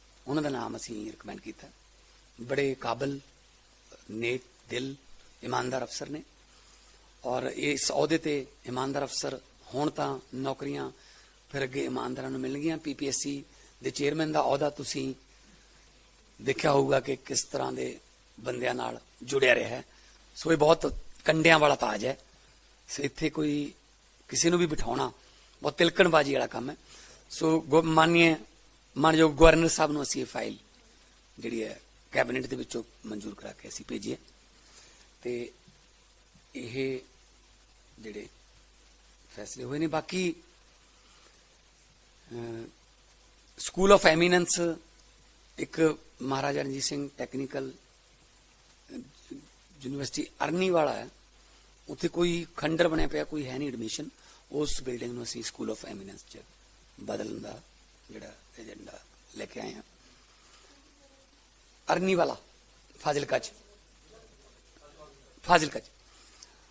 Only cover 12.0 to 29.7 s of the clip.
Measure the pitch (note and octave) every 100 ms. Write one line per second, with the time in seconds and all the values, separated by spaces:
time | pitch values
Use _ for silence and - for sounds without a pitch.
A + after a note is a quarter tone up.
12 | A#2+ B2+ C3 C3+ C3 C#3 D#3 D#3+ D#3 C3
13 | C#3 - C#3 C#3 - - - - C3 C3
14 | C#3+ D3+ D#3 D3+ C3+ C#3 D3 C#3+ C3+ D3
15 | C3+ C3 - - - - - - - -
16 | - - - - A2+ C3+ D#3 C#3 C3+ C3+
17 | B2+ C3 - C3+ - C3+ C3 C3 B2+ -
18 | - - - - B2 B2 B2 B2 A#2+ A#2
19 | - - B2 C3+ C3 A#2+ A2+ B2 - -
20 | - - - - D#3+ D#3+ D3+ E3 D3 -
21 | - - - D#3+ E3 D#3+ D3 C#3 A#2+ G#2
22 | A#2+ C#3 - - - - - - - -
23 | C#3+ - D#3+ D#3 D3+ D3 C#3+ - _ -
24 | - - - C3+ E3 F3 E3+ D3+ A#2 B2+
25 | C3 - - - - - D3 - E3+ -
26 | F3+ D#3+ C#3+ C3+ B2 - B2+ D#3 - -
27 | - - - - D#3+ D#3+ D#3+ D#3 D#3+ D#3+
28 | D#3+ E3+ E3 D#3 - - - - - C#3
29 | D#3 D#3 D#3+ C#3 D#3+ D#3+ E3